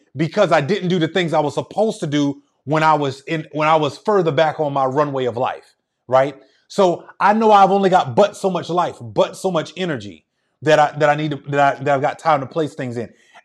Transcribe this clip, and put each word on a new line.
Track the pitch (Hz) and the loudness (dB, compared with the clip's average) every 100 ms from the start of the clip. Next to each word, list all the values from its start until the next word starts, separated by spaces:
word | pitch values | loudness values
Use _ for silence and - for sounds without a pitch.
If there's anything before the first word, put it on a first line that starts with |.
| _ 131 | _ -6
because | 160 214 190 | -4 0 2
I | 160 | 2
didn't | 139 196 180 | 0 -2 -2
do | 185 | 0
the | 160 | 0
things | 196 170 | -2 -2
I | 156 | -2
was | 147 | -2
supposed | 147 139 - 220 - | -4 -8 -4 -4 -4
to | 165 | -4
do | 147 143 285 _ _ - | -2 -2 -4 _ _ -4
when | 156 | 2
I | 156 | 2
was | 151 139 127 | 2 0 -6
in, | - 160 156 | -8 -8 -6
when | 147 151 | -2 2
I | 160 | 2
was | 147 - | 0 -4
further | - 208 165 | 0 0 2
back | 147 156 147 | 2 0 0
on | 151 | -4
my | 139 135 | -2 -2
runway | 135 147 135 127 | 0 -2 -2 -4
of | 110 | -2
life, | 117 76 _ _ _ _ - | -4 -6 _ _ _ _ 0
right? | 127 143 139 _ _ _ | 2 2 -4 _ _ _
So | - 185 160 - - | 0 0 0 -8 -2
I | 185 | 0
know | 220 220 | 2 4
I've | 208 190 | 6 6
only | 196 196 | 4 2
got | 180 135 117 | 2 0 2
but | 202 - | 0 0
so | 190 | -4
much | 175 151 | -4 -4
life, | 175 160 - | -4 -4 -6
but | 120 107 190 185 | -8 -2 -2 -2
so | 190 | -4
much | 170 139 - | -4 -6 -8
energy | 180 135 101 80 _ _ _ _ | -6 -6 -10 -18 _ _ _ _
that | 135 151 | 2 4
I, | 147 147 | 4 2
that | 151 | 0
I | 147 | 0
need | 156 | -2
to, | 143 - | -6 -4
that | 143 139 139 | 2 2 2
I, | |
that | 135 139 | -2 0
I've | |
got | 139 - | -2 -2
time | 165 147 | 0 0
to | 127 | -2
place | 165 151 - | -6 -6 -6
things | 131 120 | -8 -8
in. | 110 _ _ - | -10 _ _ -18